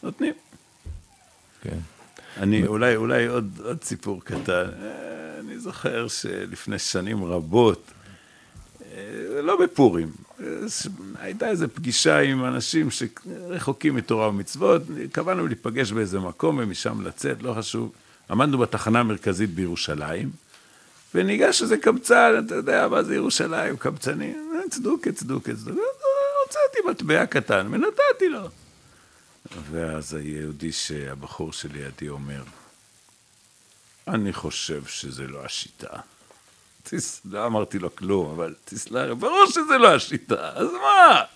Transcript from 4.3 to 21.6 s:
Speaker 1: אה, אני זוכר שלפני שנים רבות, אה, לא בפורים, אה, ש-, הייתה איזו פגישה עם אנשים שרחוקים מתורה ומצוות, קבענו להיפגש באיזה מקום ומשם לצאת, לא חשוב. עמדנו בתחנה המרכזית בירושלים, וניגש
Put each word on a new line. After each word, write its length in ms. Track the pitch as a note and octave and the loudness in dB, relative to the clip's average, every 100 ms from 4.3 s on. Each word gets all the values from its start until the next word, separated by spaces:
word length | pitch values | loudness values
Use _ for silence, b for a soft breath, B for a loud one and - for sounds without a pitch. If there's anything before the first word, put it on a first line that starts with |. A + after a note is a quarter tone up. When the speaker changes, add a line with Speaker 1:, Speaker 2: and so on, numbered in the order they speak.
| F#2+ F2+ | -8 -2
Speaker 1:
אה, 880 | F2+ F2+ - G2+ - - D#2+ D#2+ - | 0 0 -6 -12 -12 -12 -12 -12 -14
אני 200 | G#3+ A#3+ | -12 -12
זוכר 480 | A#3+ - D3 A#2 A#2 | -12 -6 -4 -4 -4
שלפני 720 | - - F#2+ F#2+ F#2 - G2+ | -6 -6 -6 -8 -10 -8 -6
שנים 440 | - F#2+ F#2 G#2+ | -4 -4 -2 -4
רבות, 680 | F2+ F2 D#2+ G2+ A#2 F2+ - - B B B B B B B - - - | -2 -4 2 6 6 4 -4 -20 B B B B B B B -20 -20 -16
אה, 440 | G2+ A2 - - | -14 -12 -8 -4
לא 180 | D#4+ F#4+ | 0 4
בפורים, 480 | F4+ - B2+ E2+ D#2+ C#2+ - - | 2 8 8 8 -4 -8 -20 -14
אה, 40 | C#4 - A3+ | -10 -8 -6
ש-, 180 | - - F#3+ G3 - | -6 -8 -10 -14 -12
הייתה 300 | F#3+ F#3+ A#3 | -10 -4 -2
איזו 180 | F#3+ D#3+ | 0 -2
פגישה 460 | - E3 A#2 D#3+ D3+ | -4 -2 2 4 6
עם 260 | C#3+ C3+ B2+ | 4 2 0
אנשים 440 | B2+ A#2 E3 D#3 | -2 0 0 0
שרחוקים 1040 | - A#2 - F3 F3 F3+ F3 - C#3 D#3 C3 | -2 -6 -8 -14 -14 -8 -6 -4 0 0 0
מתורה 340 | - A2+ A2 | 0 2 2
ומצוות, 520 | G2+ G2+ C3 E3 E3+ - E2 - | 0 -4 0 4 4 4 -8 -6
קבענו 360 | - E3+ F#3 E3 | -4 -2 0 -2
להיפגש 440 | A#2 B2 A#2 B2 | -2 -4 -2 -2
באיזה 280 | G#2+ G#2 F#2+ | 0 0 -2
מקום 380 | F#2 - D#3+ D3 | -4 0 0 0
ומשם 400 | A2+ F2 A#2 A2 | -2 -4 -4 -4
לצאת, 420 | F2+ - C#3+ B2 | -8 -6 -4 -4
לא 100 | A#2+ A2 | -4 -6
חשוב. 340 | G#2+ A#2 A2+ b b b b | -4 -4 -6 b b b b
עמדנו 280 | G2+ D3 C#3 | 2 2 4
בתחנה 420 | A#2 A2 - A2+ | 2 0 2 2
המרכזית 500 | A#2+ G#2 - F#2 G#2 | 2 0 -2 0 0
בירושלים, 800 | E2 F2+ E2+ - D2 D2 E2 C3 D#3 _ b b b b b b F3 | 0 -4 -4 -4 -4 -4 -4 -6 -8 _ b b b b b b 0
וניגש 460 | F#3+ G#3 F#4 F4+ | 2 4 4 4